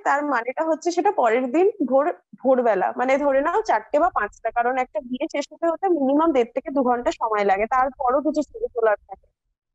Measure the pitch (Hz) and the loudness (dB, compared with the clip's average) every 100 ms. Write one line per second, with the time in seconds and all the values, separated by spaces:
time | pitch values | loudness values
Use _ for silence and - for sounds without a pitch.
0 | 403 277 294 254 233 262 320 311 349 339 | 0 -2 0 -2 -4 -4 -2 -2 -2 0
1 | 370 392 247 233 254 277 381 440 262 262 | 0 2 2 2 0 2 2 0 0 2
2 | 302 - _ - 254 254 240 196 196 226 | 2 -4 _ -4 2 2 2 0 0 -2
3 | 254 269 285 269 294 370 440 233 - 294 | 0 2 2 2 2 0 0 -2 0 0
4 | 339 254 208 - 226 240 240 262 254 311 | 2 0 -4 -6 -6 -2 0 -2 -4 -6
5 | 247 247 320 285 285 302 339 320 392 330 | -8 -6 -4 -4 -8 -4 -4 -2 0 0
6 | 262 285 330 269 233 - 320 277 247 240 | 2 2 2 2 0 -4 -4 -2 0 0
7 | 247 - 240 214 202 190 220 262 262 262 | -2 -4 -2 0 2 0 0 0 0 -2
8 | 254 269 294 302 294 453 466 - 220 208 | -2 0 0 -2 -6 -8 -8 -2 0 0
9 | _ - _ _ _ _ _ | _ -20 _ _ _ _ _